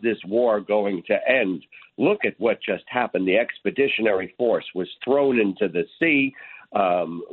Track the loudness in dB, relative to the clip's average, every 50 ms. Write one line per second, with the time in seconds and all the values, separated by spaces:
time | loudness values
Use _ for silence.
0 | -2 -2 -2 -2 -4 -2 0 2 2 2 2 0 0 0 0 0 2 0 -2 -4
1 | -2 0 0 0 2 2 2 2 2 0 -2 -4 -8 _ -20 -20 -20 -16 _ -2
2 | 0 0 2 0 -2 -4 -4 0 0 0 0 0 -2 -6 -6 -6 -8 -6 -4 -2
3 | -2 -2 -2 -2 0 2 2 2 2 0 -4 -6 -6 -4 0 0 0 0 0 0
4 | 0 0 0 0 -2 -6 -6 -2 0 0 0 0 -2 -4 -8 -8 -8 -8 -10 -8
5 | -2 0 2 2 2 2 2 2 2 0 0 0 -2 -2 0 -2 -4 -4 -4 _
6 | 0 2 2 2 2 0 -4 -8 -16 -20 -20 -20 -14 -4 -2 0 2 2 2 2
7 | 0 -2 -4 -8 -10 -10